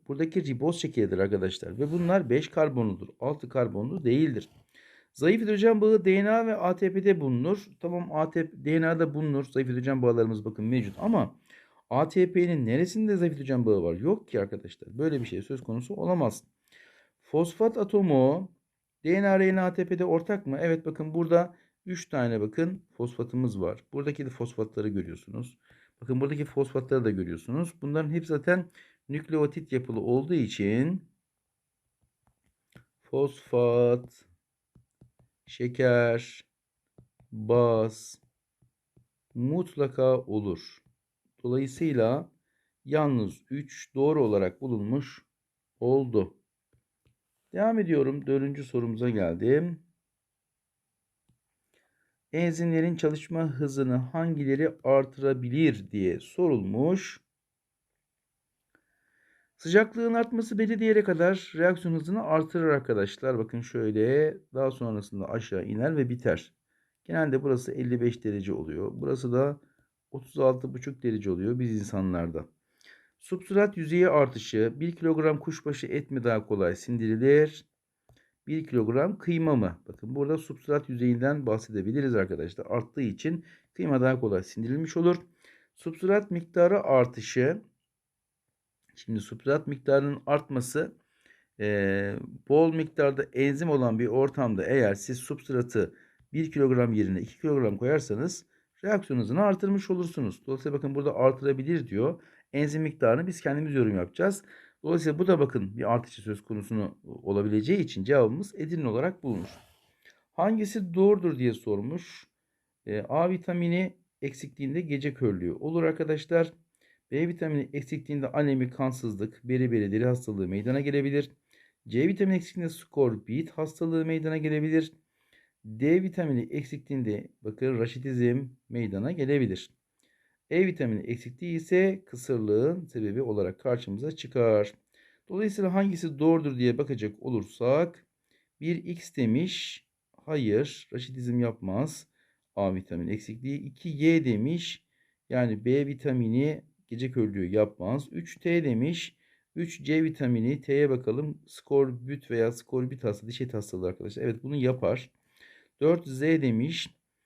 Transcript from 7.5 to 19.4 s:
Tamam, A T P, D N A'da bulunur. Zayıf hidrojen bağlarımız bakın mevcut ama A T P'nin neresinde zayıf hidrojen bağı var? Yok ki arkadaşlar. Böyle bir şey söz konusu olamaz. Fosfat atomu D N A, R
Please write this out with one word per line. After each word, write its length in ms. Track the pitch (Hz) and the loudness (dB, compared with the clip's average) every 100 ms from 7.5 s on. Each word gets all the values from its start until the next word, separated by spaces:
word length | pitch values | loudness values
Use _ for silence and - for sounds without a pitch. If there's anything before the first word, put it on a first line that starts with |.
| 202 - _ | -2 -6 _
Tamam, 300 | 170 175 180 | -6 -6 -4
A 180 | 156 160 | -2 0
T 220 | 170 160 | 0 -4
P, 140 | - 139 | -4 0
D 160 | 160 | 2
N 60 | 160 | 2
A'da 260 | 165 160 | 2 0
bulunur. 320 | 143 156 139 139 | 0 0 -2 -2
Zayıf 240 | 135 127 | -2 0
hidrojen 320 | 127 127 135 | -2 0 2
bağlarımız 440 | 123 117 113 110 107 | 4 4 2 0 -6
bakın 200 | 107 110 | -4 0
mevcut 300 | 127 101 98 | 0 0 -4
ama 360 | 208 214 110 - _ - _ _ _ | 2 2 2 -4 _ -20 _ _ _
A 180 | 123 160 | 0 2
T 240 | 185 180 | 2 2
P'nin 320 | 180 175 160 113 | 4 2 2 2
neresinde 500 | 127 180 220 214 196 | 2 2 0 0 2
zayıf 180 | 170 | 2
hidrojen 320 | 143 135 127 113 | 0 -2 0 4
bağı 180 | 101 | 4
var? 120 | 85 87 | 2 0
Yok 320 | 135 214 - | 0 -2 -2
ki 120 | 117 | -4
arkadaşlar. 580 | 98 101 - - - 113 | -2 -6 -12 -18 -16 -4
Böyle 220 | 156 143 | -2 -2
bir 40 | 113 | -4
şey 160 | 92 | -6
söz 220 | 104 135 | -8 -10
konusu 300 | - 113 120 | -6 -8 -6
olamaz. 500 | 202 170 180 123 - _ _ _ _ - _ _ _ | -4 0 2 0 -2 _ _ _ _ -20 _ _ _
Fosfat 560 | _ 151 165 - 220 226 | _ 0 0 2 0 0
atomu 760 | 202 208 185 135 131 160 190 _ _ _ _ _ | 0 2 4 6 6 2 -4 _ _ _ _ _
D 180 | 151 190 | 0 2
N 60 | 202 | 4
A, 120 | |
R 160 | 190 | 4